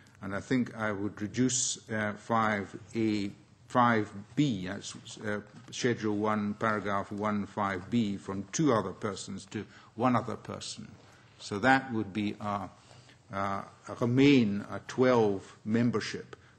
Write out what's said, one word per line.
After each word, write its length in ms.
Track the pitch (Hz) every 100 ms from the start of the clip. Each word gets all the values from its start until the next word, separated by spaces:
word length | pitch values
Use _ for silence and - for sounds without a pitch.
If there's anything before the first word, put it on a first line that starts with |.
| - -
And 140 | 98
I 60 | 98
think 360 | - 131 117 113
I 160 | 110
would 300 | 98 104 -
reduce, 560 | 101 120 127 - - - -
uh, 220 | 110 104 101
five 580 | - 113 110 101 95 - -
A, 360 | 113 110 107 98 - - _ -
five 440 | 127 120 110 104 101 - -
B, 300 | 147 98 90
that's, 280 | 101 - - - - 107
uh, 140 | 104 - - -
Schedule 460 | - 123 110 107 104
one, 360 | 107 107 104
paragraph 560 | 101 113 107 101 101 95
one, 340 | 101 107 104 95
five 420 | 107 98 92 95
B, 300 | 120 104 95
from 260 | - 98 -
two 220 | - 147
other 180 | 110 95
persons 540 | - 107 95 - 98 -
to 180 | 107 98 - -
one 200 | 110 127
other 220 | 117 110 107
person. 500 | - 98 - - - - - - - -
So 200 | - 104
that 300 | 123 135 131
would 180 | 110 98
be 220 | 107 104 -
a, 280 | 107 101 92 - - - - - -
a, 40 | 98
a 580 | 98 98 - - - 98
remain 680 | 120 127 143 135 107 101 101
a 100 | 101 -
twelve 680 | - 127 120 104 95 - -
membership 720 | 107 117 120 104 - 95 - - -